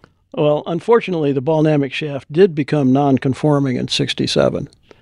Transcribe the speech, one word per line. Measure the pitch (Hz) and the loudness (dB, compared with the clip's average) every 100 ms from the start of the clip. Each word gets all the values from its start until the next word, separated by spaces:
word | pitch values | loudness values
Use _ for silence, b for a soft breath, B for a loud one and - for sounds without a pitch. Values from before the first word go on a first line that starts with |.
| b b _ | b b _
Well, | - 147 147 - | -2 0 0 -2
unfortunately, | 165 - 233 - 170 147 | -4 2 2 2 -2 0
the | 135 | 0
Ballnamic | 131 156 156 151 139 | 0 2 2 2 0
shaft | - 151 139 - | -6 -8 -8 -4
did | 151 196 | 2 2
become | 151 135 151 127 | 2 -2 0 2
non-conforming | 135 143 135 139 127 151 143 139 127 | 2 2 2 0 0 0 2 0 -2
in | 127 | -4
sixty-seven. | - 131 - 127 147 135 - - _ b b | -4 -4 -4 -2 2 0 0 -8 _ b b